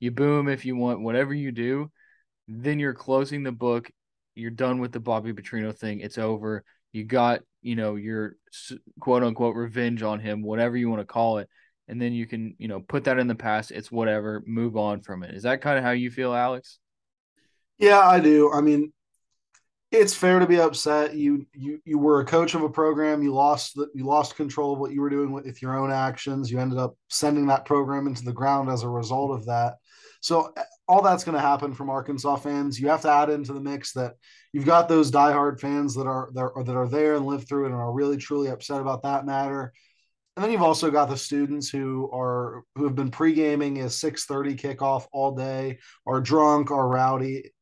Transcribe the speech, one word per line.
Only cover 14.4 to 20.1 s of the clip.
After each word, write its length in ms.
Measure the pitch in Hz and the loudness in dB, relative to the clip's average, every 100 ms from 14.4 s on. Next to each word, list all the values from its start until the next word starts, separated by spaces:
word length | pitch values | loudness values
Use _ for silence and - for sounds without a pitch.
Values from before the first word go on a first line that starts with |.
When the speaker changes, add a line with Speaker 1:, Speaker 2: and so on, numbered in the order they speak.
| - | -6
Speaker 1:
move 300 | 113 117 107 | -4 -2 -2
on 260 | 104 101 | -2 -4
from 200 | 101 92 | -8 -12
it. 120 | 87 | -12
Is 100 | 98 | -6
that 180 | 117 135 | -2 -2
kinda 200 | 147 135 | 0 0
how 100 | 123 | 2
you 180 | 123 123 | 0 -2
feel, 240 | 127 127 | -4 -2
Alex? 440 | 120 123 127 - - _ _ _ _ _ _ _ _ _ - | 0 -2 -4 -10 -20 _ _ _ _ _ _ _ _ _ 4
Speaker 2:
Yeah, 220 | 202 202 | 8 10
I 200 | 185 180 | 10 8
do. 320 | 151 151 147 | 8 8 8
I 80 | 147 | 6
mean, 320 | 151 147 151 - _ _ _ _ _ _ _ _ _ | 4 4 0 -6 _ _ _ _ _ _ _ _ _
it's 200 | 220 202 | 4 6